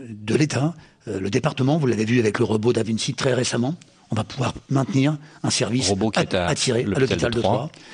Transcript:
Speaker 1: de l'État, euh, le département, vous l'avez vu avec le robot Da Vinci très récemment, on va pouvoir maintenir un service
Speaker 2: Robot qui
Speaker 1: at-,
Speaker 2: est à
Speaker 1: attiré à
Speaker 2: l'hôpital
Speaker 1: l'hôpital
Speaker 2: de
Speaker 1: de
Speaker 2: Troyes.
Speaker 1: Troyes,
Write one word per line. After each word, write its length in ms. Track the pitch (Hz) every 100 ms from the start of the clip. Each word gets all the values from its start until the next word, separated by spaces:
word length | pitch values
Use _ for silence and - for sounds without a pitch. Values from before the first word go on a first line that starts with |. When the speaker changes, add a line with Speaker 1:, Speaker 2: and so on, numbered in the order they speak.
| 123
Speaker 1:
de 260 | 107 107
l'État, 400 | 123 151 123 147 175 - _ -
euh, 140 | 95
le 100 | 98
département, 480 | 110 - - 131 160
vous 80 | 135
l'avez 180 | 104
vu 140 | 110 123
avec 220 | 110 101
le 40 |
robot 280 | 113 110 110
Da 100 | 113
Vinci 320 | 110 110 -
très 200 | 123 135
récemment, 420 | 127 120 123 120 175 - _ _
on 60 | 107
va 80 |
pouvoir 300 | 107 - 123 - -
maintenir 480 | 135 131 135 135 151 - -
un 60 | -
service 400 | - 107 123 107
Speaker 2:
Robot 200 | 98 110
qui 80 | -
Speaker 1:
at-, 40 |
Speaker 2:
est 120 | -
à 140 | 92 85
Speaker 1:
attiré 320 | - - 117
à 20 |
Speaker 2:
l'hôpital 200 | 113 98
Speaker 1:
l'hôpital 280 | 135 90 120
Speaker 2:
de 60 | 117
Speaker 1:
de 40 |
Speaker 2:
Troyes. 140 | 95
Speaker 1:
Troyes, 160 | 107 151 - -